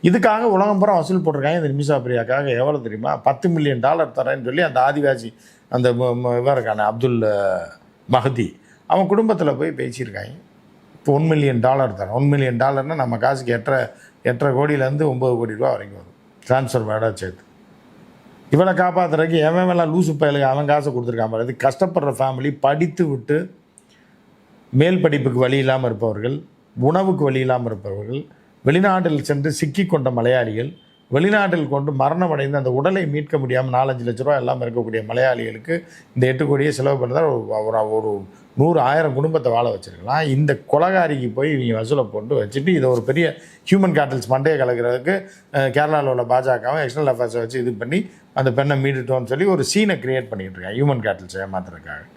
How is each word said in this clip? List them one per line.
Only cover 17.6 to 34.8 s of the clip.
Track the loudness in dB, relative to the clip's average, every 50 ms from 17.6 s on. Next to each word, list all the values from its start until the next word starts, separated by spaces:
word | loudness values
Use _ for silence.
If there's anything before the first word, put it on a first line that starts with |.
| -20 -20 -20 -20 _ -20 -20 -20 -20 -20 -20 -20 -20 -20 -20 -20 -2 2
இவளை | 4 4 4 4 4
காப்பாத்துறதுக்கு | 2 2 2 4 2 2 2 2 0 2 2 2 2 2 4
எவன் | 2 2 2 2
வேணா | 2 2 2 2
லூசு | 2 2 2 0 2 2
பயலுக்கு | 2 2 2 2 2 2
அவன் | 2 0 2 2
காசை | 2 2 2 0
கொடுத்துருக்கான் | -4 -2 -4 -4 -2 -2 -2 -2 -2
பாரு. | -4 -4 -4
இது | -4 0
கஷ்டப்படுற | 0 0 2 2 -2 0 0 0 0 0 -2 0
ஃபேமிலி, | -2 -2 -2 -2 -4 -4 -4 0
படித்து | 0 0 2 2 0 -2 0 -2 -2 -2
விட்டு | -2 -6 -2 -2 -2 -2 -2 -6 -14 _ _ _ _ -20 _ _ _ _ _ _ _ _ _ _ _ _ _ _ _ -20 _ _ 2
மேல் | 2 4 4 4 4
படிப்புக்கு | 2 2 2 2 0 0 2 2
வழி | 2 2 2 2
இல்லாம | 2 2 0 2 0 -2
இருப்பவர்கள், | -2 -2 -2 -2 -2 -2 -4 -4 -4 -6 -8 -14 _ _ _ _ _
உணவுக்கு | 0 0 2 2 2 2 2 0 2 0
வழி | 0 0 0
இல்லாம | 0 0 0 0 -2 -4
இருப்பவர்கள், | -6 -8 -8 -10 -10 -8 -8 -8 -10 -10 -10 -12 -20 _ _ _ _ _ _
வெளிநாட்டில் | 2 2 4 4 4 2 2 2 0 0 -2 -2 -2
சென்று | -2 -2 0 -2
சிக்கி | -2 -2 -4 -2 0 -2 0
கொண்ட | 0 0 0 0 0
மலையாளிகள், | -2 0 2 2 2 2 0 -2 -4 -4 -6 -8 -10 -16 _ _ _ _ _ _
வெளிநாட்டில் | 0 2 2 2 2 2 2 2 0 -2 -2 -2
கொண்டு | -2 -2 -2 -2
மரணம் | -2 0 0 0 2 0 0 0 0
அடைந்து | -2 -2 -2 -2 -2
அந்த | 0 0
உடலை | 0 0 0 0 0 0 -2 -2
மீட்க | -4 -4 -4 -2 -2 -2
முடியாம | -2 0 -2 -2 -2 0 0
நாலஞ்சு | 0 0 0 -2 -4 -4
லட்ச | -6 -4 -4 0
ரூபா | 0 0 0
இல்லாம | 0 -2 -2 -2 -4
இருக்கக்கூடிய | -4 -4 -4